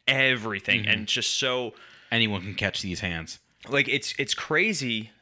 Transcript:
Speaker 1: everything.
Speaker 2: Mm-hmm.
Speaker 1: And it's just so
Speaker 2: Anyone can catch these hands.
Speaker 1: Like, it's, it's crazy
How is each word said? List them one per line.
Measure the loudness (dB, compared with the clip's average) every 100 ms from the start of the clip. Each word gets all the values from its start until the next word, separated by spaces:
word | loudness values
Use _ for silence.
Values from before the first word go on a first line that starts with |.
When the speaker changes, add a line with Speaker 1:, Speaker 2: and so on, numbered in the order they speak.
| 0
Speaker 1:
everything. | 4 4 2 0 -2 2 2
Speaker 2:
Mm-hmm. | 4
Speaker 1:
And | 0
it's | 0
just | 0 0 0
so | 0 0 -2 -8 -18 -20 -2
Speaker 2:
Anyone | 2 2 0
can | -4
catch | -4 -2 -2
these | -4 -4
hands. | -4 -4 -6 -10 _ _ -2
Speaker 1:
Like, | 0 0
it's, | -2 -2 -4
it's | -4 -4
crazy | 0 0 2 0 -2 -4 -6 _